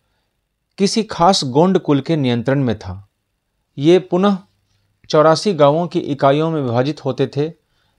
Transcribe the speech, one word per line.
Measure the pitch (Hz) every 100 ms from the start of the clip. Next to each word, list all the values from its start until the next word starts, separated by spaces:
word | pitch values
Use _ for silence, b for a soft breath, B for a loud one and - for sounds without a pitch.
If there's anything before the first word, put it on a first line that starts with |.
| _ _ _ _ _ _ _ -
किसी | 196 226
खास | - - 175 196
गोंड | 139 131 185 185
कुल | - 143
के | 135 160
नियंत्रण | 127 120 117 139
में | 127 107
था। | 92 95 101 _ _ _ _ _ _ -
ये | 151 180
पुनः | 185 180 202 185 - _ _ _ _ _ -
चौरासी | 160 156 160 214
गांवों | 156 143 156 175
की | 180
इकाइयों | - 139 139 147 160
में | 160
विभाजित | 127 117 135 151 135
होते | 120 127
थे, | 139 156 - _ _ _